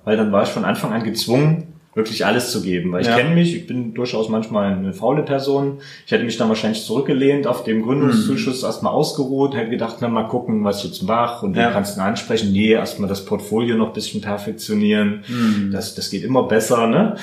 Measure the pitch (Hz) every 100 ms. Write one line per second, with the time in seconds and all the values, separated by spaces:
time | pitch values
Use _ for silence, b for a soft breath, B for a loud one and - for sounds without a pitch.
0 | - 110 107 98 - 117 95 113 139 113
1 | 110 - - 127 151 165 - - _ 110
2 | 110 110 95 123 120 107 92 90 90 90
3 | 117 120 143 170 170 - - 127 117 113
4 | 123 110 110 110 110 107 101 95 95 85
5 | 113 151 147 139 131 139 139 139 B B
6 | - 110 113 - 110 110 110 110 - 123
7 | 139 131 139 143 127 - 113 110 110 139
8 | 135 110 104 135 135 123 101 110 113 156
9 | 151 - 127 135 139 117 110 113 110 -
10 | 120 113 110 120 117 107 104 98 90 -
11 | 95 113 120 - 101 92 117 101 98 95
12 | 95 117 - 113 104 98 110 110 - -
13 | 98 98 - - - 110 120 113 110 110
14 | - 110 104 101 110 - - 104 104 107
15 | 104 104 101 120 113 104 98 95 - -
16 | - 98 120 131 113 110 110 120 113 139
17 | 220 B